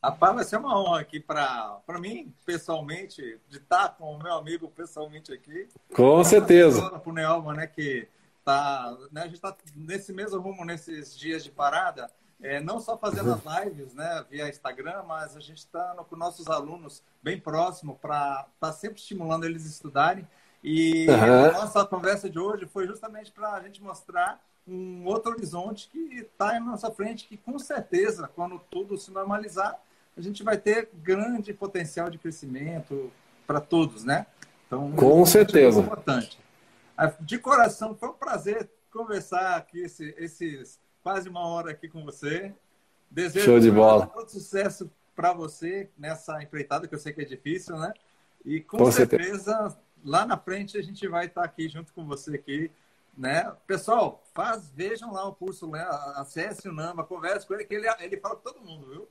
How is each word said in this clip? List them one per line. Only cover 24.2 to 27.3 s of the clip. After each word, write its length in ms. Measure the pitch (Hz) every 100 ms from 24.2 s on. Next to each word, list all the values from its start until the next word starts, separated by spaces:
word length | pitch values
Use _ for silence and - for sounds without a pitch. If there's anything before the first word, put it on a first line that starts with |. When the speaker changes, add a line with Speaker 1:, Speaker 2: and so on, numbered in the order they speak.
| 180 - _ _ -
Speaker 1:
um 380 | 185 185 180 180
outro 260 | 220 233
horizonte 560 | 226 180 170 190 214 -
que 380 | 302 320 247 226 _
tá 120 | 202
aí 80 | 233
na 120 | 233
nossa 200 | 214 226
frente, 340 | 214 208 233
que 100 | -